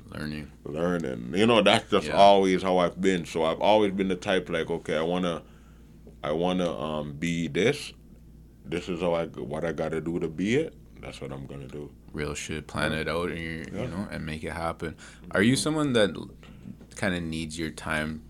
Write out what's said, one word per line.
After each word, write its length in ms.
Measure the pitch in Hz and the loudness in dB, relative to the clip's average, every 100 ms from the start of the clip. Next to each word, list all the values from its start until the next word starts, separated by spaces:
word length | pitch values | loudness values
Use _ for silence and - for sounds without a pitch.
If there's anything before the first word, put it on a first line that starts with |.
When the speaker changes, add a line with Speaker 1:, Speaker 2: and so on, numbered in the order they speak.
| - | -14
Speaker 1:
Learning. 320 | 78 76 76 73 - | -10 -8 -8 -10 -14
Speaker 2:
Learning. 720 | 69 73 87 87 71 60 60 | -8 -2 0 0 -2 -6 -4
You 100 | 85 113 | 4 6
know, 140 | 117 | 8
that's 300 | 101 110 - | 8 6 4
just 160 | 101 76 | 0 2
Speaker 1:
Yeah. 60 | |
Speaker 2:
always 480 | 76 101 101 95 92 | 8 10 10 6 4
how 160 | 92 92 | 4 2
I've 220 | 87 85 | 2 2
been. 240 | 95 92 80 | 2 2 0
So 160 | 85 | 0
I've 180 | 80 82 | 0 2
always 300 | 98 107 104 | 6 6 4
been 160 | 95 95 | 0 -2
the 80 | |
type, 340 | 92 104 92 87 | -2 0 0 0
like, 220 | 82 80 | -4 -2
"Okay, 260 | 82 - 78 | -4 -2 0
I 60 | |
wanna, 400 | 80 90 90 78 - - - - - - - - | 0 0 0 -4 -8 -20 -20 -20 -20 -20 -20 -8
I 80 | - | -4
wanna, 400 | 78 90 92 87 | 0 0 0 -2
um, 420 | 58 76 76 73 71 | -2 -6 -6 -6 -6
be 300 | 82 85 82 | -4 -2 -2
this. 460 | 76 107 147 - - - - - - - - | 0 0 0 -6 -16 -20 -20 -20 -20 -20 -20
This 260 | - 82 90 | -8 -8 -6
is 120 | 85 | -2
how 140 | 87 | 0
I, 100 | 85 80 | 0 -2
what 380 | - 64 78 | -8 -8 -4
I 80 | 82 | -4
gotta 280 | 78 80 78 | -4 -4 -4
do 200 | 78 85 | -4 -4
to 80 | - | -4
be 260 | 80 98 | -4 -2
it. 200 | 127 165 - - - | 0 -2 -8 -20 -18
That's 200 | 123 - | -16 -12
what 120 | 67 | -12
I'm 140 | 67 67 | -10 -12
gonna 200 | 69 65 | -12 -12
do." 240 | 73 71 - - | -12 -14 -16 -12
Speaker 1:
Real 220 | 76 73 | -6 -6
shit. 340 | 73 - 78 76 | -6 -8 -8 -6
Plan 240 | 76 76 | -2 -2
Speaker 2:
Yeah. 60 | 78 | -2
Speaker 1:
it 100 | 76 | -2
out 220 | 82 87 | -2 -4
and, 80 | 80 | -6
you, 240 | 82 80 80 | -8 -8 -8
Speaker 2:
Yeah. 80 | 95 | -8
Speaker 1:
you 60 | 123 | -8
know, 180 | 92 107 | -6 -8
and 120 | 80 | -8
make 200 | 78 78 | -8 -8
it 80 | 80 | -8
happen. 420 | 80 82 82 82 76 - - - | -6 -6 -6 -8 -10 -18 -20 -4
Are 100 | 90 | 2
you 120 | 107 | 4
Speaker 2:
Mm-hmm. 60 | 131 | 4
Speaker 1:
someone 320 | 151 156 147 | 0 0 2
that 160 | 120 101 | 4 2
l-, 160 | 78 - - - - - - - | 0 -12 -16 -20 -18 -16 -18 -16
kinda 260 | - 104 90 | -6 -4 -2
needs 380 | 82 80 80 78 | -4 -6 -6 -6
your 120 | 80 | -8
time 500 | 78 - 78 78 78 - | -6 -4 -2 -2 -6 -12